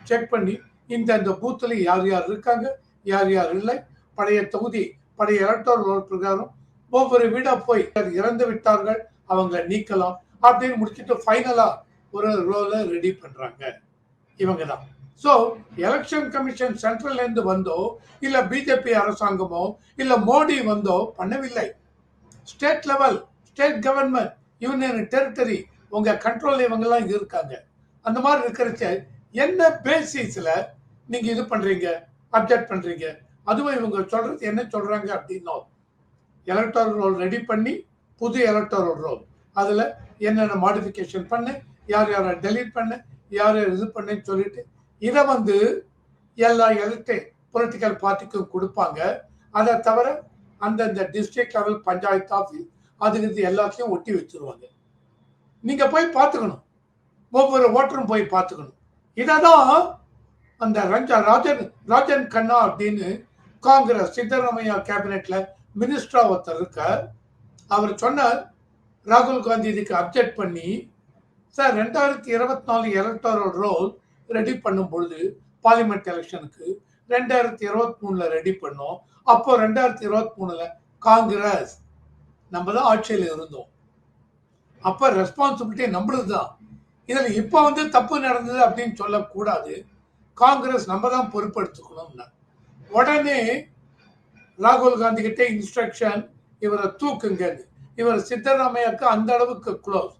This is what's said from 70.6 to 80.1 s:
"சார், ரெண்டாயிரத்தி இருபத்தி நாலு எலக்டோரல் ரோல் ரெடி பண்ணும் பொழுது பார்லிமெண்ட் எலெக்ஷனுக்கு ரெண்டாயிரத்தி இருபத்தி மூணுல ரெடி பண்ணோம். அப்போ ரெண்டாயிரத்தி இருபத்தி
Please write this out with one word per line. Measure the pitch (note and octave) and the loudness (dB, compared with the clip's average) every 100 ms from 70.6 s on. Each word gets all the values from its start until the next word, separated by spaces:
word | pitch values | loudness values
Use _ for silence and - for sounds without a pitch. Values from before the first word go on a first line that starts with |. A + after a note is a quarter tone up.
| E3 A3 - _ _ _ _ _ _ | -8 -8 -10 _ _ _ _ _ _
"சார், | - C4+ G#3+ | 0 2 2
ரெண்டாயிரத்தி | A3+ D4+ C#4+ C#4 - | 0 0 0 0 -4
இருபத்தி | A#3 B3 C4 - | -2 -2 -4 -2
நாலு | A3+ A3+ | -2 0
எலக்டோரல் | G3 G#3 A3 A#3 A3 G3 | -2 -2 -2 -2 0 -2
ரோல் | F3 G#3 F3+ F#3+ - _ _ _ | -2 -2 0 -2 -6 _ _ _
ரெடி | A3+ G#3+ B3+ | -4 -2 -2
பண்ணும் | A3 G3 F#3 | -2 -2 -2
பொழுது | E3 E3+ D#3+ F#3 - _ _ | -4 -6 -4 -6 -8 _ _
பார்லிமெண்ட் | A3+ A#3 A3 F#3+ F#3 | 4 4 4 -2 -6
எலெக்ஷனுக்கு | E3+ E3+ F3+ D3 _ E3+ G3+ _ _ _ | -10 -10 -14 -16 _ -10 -10 _ _ _
ரெண்டாயிரத்தி | A#3+ B3+ B3+ A#3 - | -2 2 2 2 -2
இருபத்தி | G#3 G#3+ A#3 A#3 G3+ | -4 0 -2 -2 -6
மூணுல | F#3 E3+ | -2 -2
ரெடி | D#3+ E3 | -2 -2
பண்ணோம். | F#3+ D3+ C#3 C#3+ F3+ _ _ | -4 -6 -10 -12 -12 _ _
அப்போ | - A#3 A#3 A#3+ | 6 6 6 4
ரெண்டாயிரத்தி | A3 G#3+ B3 G#3+ | 4 2 0 0
இருபத்தி | G#3 | -2